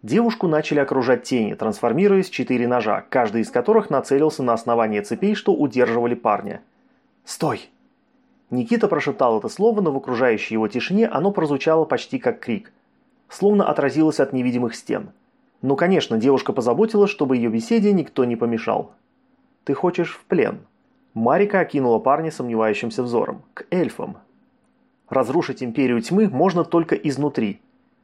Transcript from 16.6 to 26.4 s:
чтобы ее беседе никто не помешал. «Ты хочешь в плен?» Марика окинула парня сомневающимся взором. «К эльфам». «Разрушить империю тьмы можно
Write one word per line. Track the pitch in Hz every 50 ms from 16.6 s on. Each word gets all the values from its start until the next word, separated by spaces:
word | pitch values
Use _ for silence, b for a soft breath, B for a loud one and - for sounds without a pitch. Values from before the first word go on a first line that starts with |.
| 117 123 120 156 214 220 220 208 202 196
чтобы | 208 - 156 127 131
ее | 123 117 117
беседе | 107 117 113 - 233 233 214 208
никто | 202 185 143 - _ - 127
не | 120 117
помешал. | 113 123 117 117 110 - - 110 104 - - _ _ _ _ _ _ _ _ _ _ _ _ _ _ _
«Ты | - 139
хочешь | - - 180 175 - 170 165 -
в | - _
плен?» | _ 190 170 117 104 104 - - _ _ _ _ _ _ _ _ _ _
Марика | 113 113 117 143 180 202 202 202 190
окинула | 170 165 - 147 131 120 117 110
парня | - 131 139 151 160 160
сомневающимся | 151 - 131 123 117 110 110 110 104 - - 117 110 - 123
взором. | 123 120 113 107 - - - - _ _
«К | - - _
эльфам». | - 185 160 113 - - - - - - _ _ _ _ _ _ _ _ _ _ _ _ _ _ _ _ _ _
«Разрушить | - 131 127 107 131 170 156 - 131 -
империю | 131 120 113 - 135 127 120 117
тьмы | - - 165 202 220 196
можно | - 127